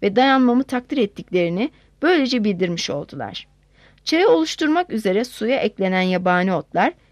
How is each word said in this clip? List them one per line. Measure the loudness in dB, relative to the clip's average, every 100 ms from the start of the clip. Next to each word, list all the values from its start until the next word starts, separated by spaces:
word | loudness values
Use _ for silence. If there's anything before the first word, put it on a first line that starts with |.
ve | 0 2
dayanmamı | 4 4 4 2
takdir | 0 -6 -4 -2
ettiklerini | -2 -4 -4 -2 0 -2 -4 -8 _ _
böylece | 0 2 2 0
bildirmiş | 0 0 -2 -4 -6
oldular. | -8 -8 -10 -12 -12 -18 _ _ _ _ _
Çayı | -4 2 4
oluşturmak | 2 0 -2 0 0 -2
üzere | -4 -2 -2
suya | -2 -6 -4 -2
eklenen | -2 -2 -2 0
yabani | 0 0 2 2 2
otlar | -2 -4 0 0 -2 _